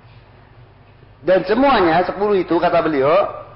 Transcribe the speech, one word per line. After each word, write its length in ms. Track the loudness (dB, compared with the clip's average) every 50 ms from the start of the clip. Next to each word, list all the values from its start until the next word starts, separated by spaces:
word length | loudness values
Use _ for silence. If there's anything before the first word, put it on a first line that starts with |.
| -20 -20 -20 -20 -20 -20 -20 -20 -20 -20 -20 -20 -20 -20 -20 -20 -20 -20 -20 -20 -20 -20 -20 -10 -2
Dan 160 | 0 0 0 0 0
semuanya, 560 | 0 0 2 2 2 2 2 2 2 0 0
sepuluh 320 | -2 -4 -4 -2 0 0
itu, 240 | 0 -2 0 -2 0
kata 220 | 0 0 0 0 0
beliau, 300 | 0 -2 0 0 2 2 2 0 -2 -6 -12 -16 -18 -20